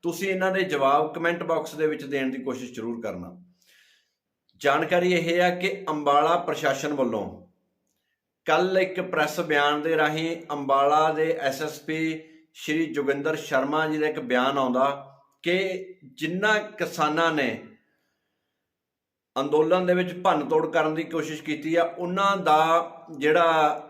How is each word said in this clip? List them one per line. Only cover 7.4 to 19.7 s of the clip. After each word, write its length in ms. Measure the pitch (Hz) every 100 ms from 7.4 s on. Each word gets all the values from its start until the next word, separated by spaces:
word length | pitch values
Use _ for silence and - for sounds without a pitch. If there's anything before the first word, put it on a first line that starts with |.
| - _ _ _ _ _ _ _ _ _
ਕੱਲ੍ਹ 340 | - 160 185 190
ਇੱਕ 220 | 185 185
ਪ੍ਰੈਸ 400 | 175 156 151 -
ਬਿਆਨ 420 | 160 147 143 147
ਦੇ 140 | 156 160
ਰਾਹੀਂ 400 | 151 156 160 170 -
ਅੰਬਾਲਾ 640 | 147 139 135 143 151 156
ਦੇ 200 | 156 160
ਐਸ 300 | 160 139 131
ਐਸ 180 | 156 151
ਪੀ 400 | - 160 160 156 - - _
ਸ਼੍ਰੀ 320 | - - 156 160
ਜੋਗਿੰਦਰ 500 | 135 139 139 147 156
ਸ਼ਰਮਾ 500 | - 143 139 151 156
ਜੀ 120 | 156
ਦਾ 100 | 151
ਇੱਕ 120 | 151
ਬਿਆਨ 380 | 127 123 127 143
ਆਉਂਦਾ 600 | 131 123 139 143 - - _ _
ਕਿ 420 | 170 185 190 185 - - 131
ਜਿਨ੍ਹਾਂ 460 | - 160 180 208 214
ਕਿਸਾਨਾਂ 720 | 208 - 170 - 151 156 165
ਨੇ 320 | 156 127 107 - - _ _ _ _ _ _ _ _ _ _ _ _ _ _ _ -
ਅੰਦੋਲਨ 460 | 143 151 160